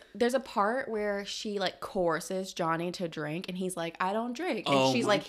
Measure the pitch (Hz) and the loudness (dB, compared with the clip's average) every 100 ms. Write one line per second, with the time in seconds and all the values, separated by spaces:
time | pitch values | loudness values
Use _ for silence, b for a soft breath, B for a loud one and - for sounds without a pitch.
0 | - 208 240 247 233 226 202 247 - 220 | -10 2 2 2 0 2 2 2 -2 -2
1 | 208 202 202 - 220 202 180 - - 202 | 0 -2 -4 -6 -4 0 -2 -2 -6 0
2 | 175 170 - 190 190 - 165 165 175 175 | 2 2 0 -4 -4 -2 0 0 0 -2
3 | 175 160 151 160 185 180 185 180 165 165 | -6 -4 -4 -4 -6 -4 -4 -4 -6 -2
4 | 185 214 240 240 349 226 - 139 131 131 | -2 0 -2 -4 -2 -2 2 4 6 4
5 | - 202 | 4 2